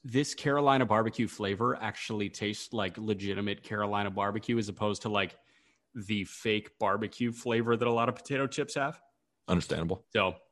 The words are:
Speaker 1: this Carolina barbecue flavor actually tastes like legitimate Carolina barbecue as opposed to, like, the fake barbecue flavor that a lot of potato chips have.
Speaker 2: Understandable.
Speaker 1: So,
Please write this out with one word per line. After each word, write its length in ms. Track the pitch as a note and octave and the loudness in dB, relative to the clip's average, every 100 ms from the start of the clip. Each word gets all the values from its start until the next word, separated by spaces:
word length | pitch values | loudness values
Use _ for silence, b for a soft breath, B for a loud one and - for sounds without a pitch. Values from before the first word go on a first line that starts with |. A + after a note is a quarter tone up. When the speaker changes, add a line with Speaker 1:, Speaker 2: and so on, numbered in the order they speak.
Speaker 1:
this 300 | B2+ B2+ D3 | -2 0 0
Carolina 520 | - C#3+ C#3+ C#3+ C3+ A2 | -2 0 4 6 6 6
barbecue 420 | G#2+ A2+ - G#2+ | 4 2 0 -4
flavor 480 | - G2 G2 A#2+ - | -2 -2 0 0 0
actually 500 | A2 - - G#2 G2+ | -4 -6 -6 -4 -4
tastes 440 | - G#2 G#2 - | -4 -4 -4 -4
like 240 | A2 F#2+ G#2+ | -2 -2 -2
legitimate 640 | A2 G2 G2 G2 G2+ G2+ | -2 -2 -2 -2 -2 -4
Carolina 460 | - G#2+ G#2 G2+ G2+ | -6 -2 0 0 0
barbecue 480 | G2 G2+ G#2+ - A#2 | 0 0 -2 0 0
as 100 | G#2 | -2
opposed 340 | F2 G#2 G2+ | -2 -2 0
to, 60 | A2 | 0
like, 260 | G2+ F#2 - _ _ _ _ _ | 0 0 -4 _ _ _ _ _
the 300 | A#2 G2 G#2 F2+ | -12 -4 -4 -4
fake 520 | - A2+ G#2+ - - | -4 0 0 -2 -2
barbecue 520 | G2+ G2+ G#2 - A#2+ | 0 2 -2 -2 -2
flavor 440 | A#2 B2 A#2 A#2 A2+ | -2 0 2 4 4
that 100 | A#2+ | 4
a 40 | |
lot 180 | A#2 A#2 | 4 2
of 60 | A#2+ | 0
potato 320 | - C#3 C3+ | -4 -2 0
chips 280 | - C#3 C#3+ | -2 -2 -2
have. 240 | C#3 - _ _ _ _ - | -2 -4 _ _ _ _ 0
Speaker 2:
Understandable. 580 | F2 - D#2+ E2 F#2+ - | 0 0 -2 -2 -4 -2
Speaker 1:
So, 220 | A2 F#2 F#2 - | 0 0 -2 -14